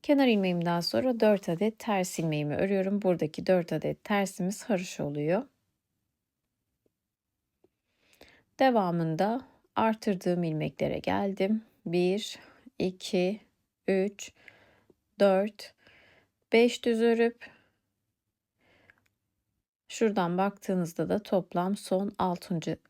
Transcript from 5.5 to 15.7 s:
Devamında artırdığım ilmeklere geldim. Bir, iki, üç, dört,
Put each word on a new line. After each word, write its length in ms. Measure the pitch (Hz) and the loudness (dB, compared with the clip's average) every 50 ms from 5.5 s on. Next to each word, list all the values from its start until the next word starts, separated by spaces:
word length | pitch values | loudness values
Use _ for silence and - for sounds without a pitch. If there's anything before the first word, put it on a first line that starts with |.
| _ _ _ _ _ _ _ _ _ _ _ _ _ _ _ _ _ _ _ _ _ _ _ _ _ _ _ _ _ _ _ _ _ _ _ _ _ _ _ _ _ _ _ _ _ _ _ _ _ _ _ _ _ _ - - _ _ _ _ _ - | _ _ _ _ _ _ _ _ _ _ _ _ _ _ _ _ _ _ _ _ _ _ _ _ _ _ _ _ _ _ _ _ _ _ _ _ _ _ _ _ _ _ _ _ _ _ _ _ _ _ _ _ _ _ -20 -20 _ _ _ _ _ 2
Devamında 920 | 262 262 240 220 190 175 170 170 165 160 160 156 185 208 233 262 - - _ _ _ _ _ | 4 4 4 4 2 2 0 0 0 0 0 0 0 0 0 -4 -8 -12 _ _ _ _ _
artırdığım 680 | - 220 226 220 220 - 214 196 185 - 185 175 180 175 | 0 0 0 0 -2 -2 -4 -4 -2 0 -2 0 0 0
ilmeklere 540 | 165 156 156 151 156 - - - 143 156 - | -2 -2 -4 -4 -6 -4 -4 -4 -4 -4 -4
geldim. 640 | - - 185 196 202 196 190 196 190 196 220 220 220 _ _ _ _ | -2 -2 -2 0 -2 -2 -2 -2 0 0 0 -2 -4 _ _ _ _
Bir, 520 | 175 170 180 180 180 190 214 220 - - - - - - _ _ - _ _ | -2 0 0 2 2 0 -2 -4 -10 -14 -16 -20 -20 -20 _ _ -20 _ _
iki, 600 | - 185 185 185 - - - 180 180 185 214 214 - _ _ _ _ _ _ _ _ - | -6 -6 -6 -8 -10 -4 -2 0 0 0 -2 -6 -12 _ _ _ _ _ _ _ _ -2
üç, 440 | 196 190 190 208 202 - - - _ _ - - - _ _ _ _ _ _ _ _ _ _ _ _ - | 0 0 0 -2 -4 -10 -18 -18 _ _ -20 -20 -20 _ _ _ _ _ _ _ _ _ _ _ _ 2
dört, 540 | 202 196 190 190 202 220 214 - - - | 4 4 4 2 0 -2 -6 -12 -20 -20